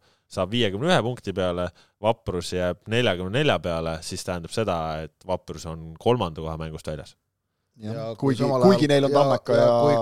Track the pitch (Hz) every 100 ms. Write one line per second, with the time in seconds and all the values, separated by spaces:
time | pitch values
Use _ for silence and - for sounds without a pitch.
0 | _ _ _ - 92 120 107 95 156 170
1 | 110 120 - 92 92 87 87 - _ _
2 | 107 117 - 90 82 90 90 87 - 113
3 | 120 87 92 117 151 95 87 82 82 80
4 | - 92 - 87 82 - 104 85 80 78
5 | 80 _ 92 90 - 80 80 80 80 80
6 | 113 123 90 80 80 80 80 78 - 73
7 | - _ _ _ _ _ _ _ 107 113
8 | 113 113 139 120 - 131 156 196 147 139
9 | 139 139 139 123 - 120 120 120 147 117